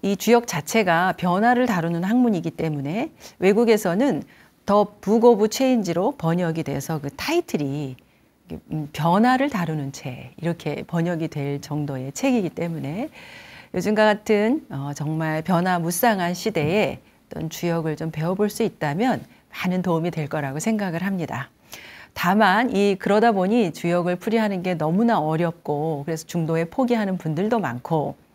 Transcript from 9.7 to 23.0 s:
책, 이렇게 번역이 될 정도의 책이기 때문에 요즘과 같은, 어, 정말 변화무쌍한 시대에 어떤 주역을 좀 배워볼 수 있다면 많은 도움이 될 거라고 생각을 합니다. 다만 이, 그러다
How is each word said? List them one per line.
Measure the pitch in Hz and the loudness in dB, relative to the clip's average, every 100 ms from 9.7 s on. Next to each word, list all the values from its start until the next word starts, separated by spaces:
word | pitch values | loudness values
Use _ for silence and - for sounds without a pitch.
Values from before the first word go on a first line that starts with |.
| 156 139 | -4 -6
책, | - 135 123 127 - | -8 -12 -12 -16 -6
이렇게 | 165 170 151 - | -6 -4 -6 -6
번역이 | - 170 170 160 160 | -4 -2 0 -2 -4
될 | 151 139 143 | -4 -4 -6
정도의 | - 147 143 131 135 | -6 -6 -4 -6 -8
책이기 | - 269 247 175 | -2 0 2 0
때문에 | - 170 156 135 185 302 - - - - - - | -4 -6 -4 -6 -6 -8 -12 -20 -20 -20 -20 -8
요즘과 | 185 190 214 | -4 0 4
같은, | 214 208 - 208 220 311 - | 4 2 2 2 2 0 -4
어, | 139 143 | -8 -6
정말 | 143 147 156 160 156 | -4 -4 -2 -2 -2
변화무쌍한 | 160 170 185 175 165 175 240 196 175 | 2 2 2 0 -2 0 2 2 -2
시대에 | 180 220 175 147 208 139 131 _ _ _ | -2 -2 0 0 2 0 -4 _ _ _
어떤 | 156 160 | -8 -8
주역을 | - 175 165 156 151 | -4 -2 0 -2 -4
좀 | 160 | -6
배워볼 | 151 165 190 208 | -4 -2 0 -2
수 | - | 0
있다면 | 220 - 147 160 254 135 - - _ - | -4 -2 -4 0 0 0 -6 -20 _ -6
많은 | 185 185 | -2 0
도움이 | 185 165 170 | 0 0 0
될 | 165 143 | -4 -4
거라고 | 156 139 143 | -4 -4 -4
생각을 | 226 214 190 165 | -2 -2 -2 -4
합니다. | 190 190 151 127 - _ _ - - - - | -4 -4 -4 -6 -10 _ _ -20 -20 -20 -16
다만 | - 175 208 202 208 247 190 | -2 2 4 6 4 2 2
이, | 202 | 2
그러다 | 190 | 0